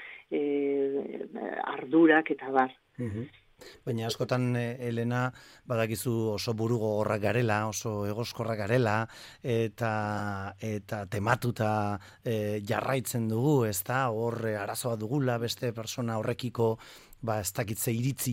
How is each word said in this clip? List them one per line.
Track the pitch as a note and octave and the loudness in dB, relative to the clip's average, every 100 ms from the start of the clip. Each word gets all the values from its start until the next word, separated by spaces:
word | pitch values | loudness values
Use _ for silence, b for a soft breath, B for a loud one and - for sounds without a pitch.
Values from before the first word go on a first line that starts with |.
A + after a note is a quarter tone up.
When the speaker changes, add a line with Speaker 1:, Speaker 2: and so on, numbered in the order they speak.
| B B - | B B -6
Speaker 1:
eh, | D#3 D3 C#3+ C#3 C#3 C#3 C#3 - - - - - - | -2 0 0 0 2 0 -2 -4 -8 -10 -8 -6 -4
ardurak | - - C3 D#3+ E3 D#3 D#3 | -6 -6 2 8 8 8 4
eta | C#3 C3 | -2 2
bar. | C3+ C3 - _ - | 2 2 -2 _ -8
Speaker 2:
Mhm. | A#2 G2+ C3 - _ _ B B | -6 -6 -8 -14 _ _ B B
Baina | - A#2 A2+ | -4 -2 -2
askotan, | - B2 B2+ B2 B2 | -2 0 0 2 0
eh, | A#2+ B2 A#2+ | -2 -4 -4
Elena, | A#2 A#2 B2 B2+ b b b - | -2 0 0 0 b b b -2
badakizu | A#2 A2+ A2 B2+ A2+ A2 G#2 | 0 2 0 0 2 0 0
oso | B2 | -2
buru | A2 A2+ A#2+ | 0 2 2
gogorrak | G#2+ G#2 G#2 G#2+ | 2 2 2 2
garela, | G2+ A2+ A#2 G#2 A2 | 2 2 2 2 0
oso | G#2 A#2 G#2 G#2 | -4 -4 -2 -2
egoskorrak | G#2 A#2 - A2+ A2 | -4 -6 -4 -4 -2
garela, | G2+ B2 A2+ G#2+ A2+ B B B | 2 4 4 2 -2 B B B
eta, | C#3 A2+ A2+ - A2+ G#2+ G#2 G#2 G2+ G2 G2 G2 | -2 0 0 -2 -2 0 -2 -2 -4 -4 -8 -8
eta | A2 G#2 - G#2+ F#2+ | -6 -6 -6 -8 -4
tematuta, | G#2 G#2+ A#2+ B2 - G#2+ G#2+ G#2 G2+ b b | -2 2 2 2 0 2 2 0 -2 b b
eh, | B2+ A2 G#2 G#2+ G#2 | -4 -2 0 -2 -2
jarraitzen | G#2+ - C3 A2 A#2+ A2+ | -2 0 -2 0 -2 0
dugu, | A2 C#3+ C#3+ A2 | 2 4 4 4
ezta? | G2+ - B2+ C3 | 0 -2 0 0
Hor, | A2 A#2 A2+ A2+ | 0 -2 -2 -2
eh, | G#2+ | -2
arazoa | G2+ A2+ B2 A2+ | -2 -4 -2 -2
dugula, | G#2+ D3 B2+ A#2 | 0 0 2 0
beste | A#2 - B2 | -2 -2 -4
persona | A2+ A2 - A#2 A2 | -4 -6 -4 -2 0
horrekiko, | A2 A#2+ B2 - A2+ A2+ B B B - | -2 -2 -4 2 2 2 B B B -8
ba, | A2+ G#2+ | -2 -2
ez | F#2+ | -2
dakit | - G#2 A2 | -4 -4 -2
ze | - | -2
iritzi | A#2 B2+ B2+ - | 0 0 -2 -2